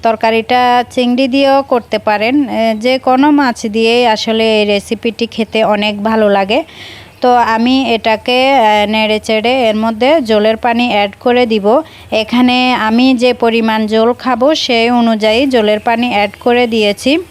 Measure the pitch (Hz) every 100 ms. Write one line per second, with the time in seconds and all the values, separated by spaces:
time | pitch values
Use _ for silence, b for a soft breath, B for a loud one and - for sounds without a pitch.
0 | 226 220 226 226 220 247 247 247 240 -
1 | 247 247 269 269 277 269 277 247 226 214
2 | 214 208 214 285 262 214 226 220 240 262
3 | 262 254 285 285 269 233 233 208 226 240
4 | 247 220 - 220 226 214 208 202 196 214
5 | 233 214 233 - 220 220 208 208 208 208
6 | 208 220 214 202 196 240 330 B B B
7 | B - 247 247 233 226 233 262 254 226
8 | 226 220 240 254 262 269 214 214 208 214
9 | 214 214 208 220 220 262 233 214 220 220
10 | 247 330 233 214 214 220 247 233 247 208
11 | 202 202 254 240 247 220 196 254 320 B
12 | B 220 220 240 247 247 254 247 214 226
13 | 262 254 247 247 233 226 226 220 214 220
14 | 226 240 262 247 262 311 - 233 233 247
15 | 233 220 214 220 285 254 214 214 240 233
16 | 247 208 208 - - 240 247 226 208 202
17 | 262 320 359